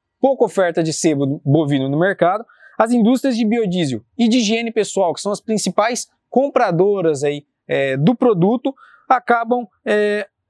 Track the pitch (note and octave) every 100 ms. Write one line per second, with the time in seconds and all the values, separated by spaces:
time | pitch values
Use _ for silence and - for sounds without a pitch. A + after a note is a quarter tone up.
0 | _ _ C4 C4+ A3 - F3+ E3 D#3+ D3+
1 | E3+ C#3+ C#3 D3 C#3+ C#3+ D3+ C#3+ C3+ C#3+
2 | F#3 F#3+ F3 G3+ A#3 _ - - A3+ A#3+
3 | G#3+ B3+ C#4 A#3 A3+ A#3 G#3+ F3+ D#3 A#2
4 | - - A#3 B3 G#3 A3+ A#3 A3 G3 -
5 | F3+ D3+ G3+ G3+ - A3 - F3+ G#3+ A#3+
6 | - _ _ - C#4 C4 G#3+ E3 F#3+ G3+
7 | E3 D3 D3 D3 C#3+ _ - C#3 C#3 C3+
8 | D3+ B3+ B3+ G3 F3+ A#3+ C#4 C4+ - _
9 | _ B3+ B3 A#3+ A#3 B3 A#3+ _ - G#3
10 | G#3 G#3 - _ _